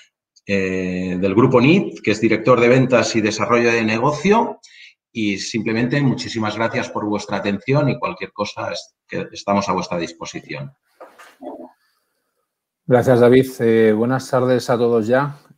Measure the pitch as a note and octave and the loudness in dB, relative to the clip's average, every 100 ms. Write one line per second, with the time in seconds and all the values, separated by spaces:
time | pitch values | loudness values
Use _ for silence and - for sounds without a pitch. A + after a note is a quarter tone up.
0 | _ _ _ _ - G2 F#2+ F#2 F#2 F2+ | _ _ _ _ -4 -2 -2 -4 -4 -4
1 | F#2 F#2 G2 G2 C3 B2+ C3 F#3+ - - | -4 -2 0 2 4 4 6 4 0 -6
2 | - G2+ A2 A2 C3 A#2+ A#2+ C3 B2+ A#2 | -4 0 0 2 2 4 6 4 4 2
3 | A2+ A#2 G#2 G2+ A#2+ A#2+ A#2+ A#2 A2 A2+ | 2 0 -2 -2 0 2 2 2 0 0
4 | C3+ C#3+ F#3 A3 A#3+ - - - - _ | -2 0 2 2 0 -8 -20 -20 -20 _
5 | _ A#2 G#2 F#2+ - A2+ A2 A2 B2 C#3+ | _ -4 -4 -4 -6 -6 -4 -2 -2 0
6 | C3+ G#2 G#2 A2+ G#2+ G#2 A2+ A#2 G#2 G#2+ | 0 -2 -6 -6 -6 -2 -4 -4 -6 -6
7 | G#2 G#2 - G2+ G2+ G2 - C#3+ C#3+ G2+ | -4 -4 -4 -4 -4 -4 0 0 0 -2
8 | - - F#2+ - G#2 A2+ G#2 - - _ | -6 -8 -14 -8 -8 -6 -10 -10 -14 _
9 | _ F#2+ F#2+ G2+ - G2+ G2 F#2 F2 F2+ | _ -10 -10 -10 -2 -2 0 -4 -4 -6
10 | E2 - E2 E2+ - D2 C#2 _ _ _ | -8 -10 -14 -14 -14 -14 -14 _ _ _
11 | - _ - _ - - - _ _ _ | -20 _ -20 _ -18 -16 -20 _ _ _
12 | _ _ _ _ _ _ _ _ - B2 | _ _ _ _ _ _ _ _ 0 2
13 | C3 A#2+ A#2+ C3 C3 - A#2 A2+ A2 G#2+ | 4 4 6 6 4 -2 0 4 4 2
14 | A#2+ B2+ - B2+ B2+ B2+ - A#2+ A#2+ A#2 | 0 -2 -2 -2 0 0 0 0 2 0
15 | G#2+ C3 C#3+ C#3+ _ | 2 0 0 -8 _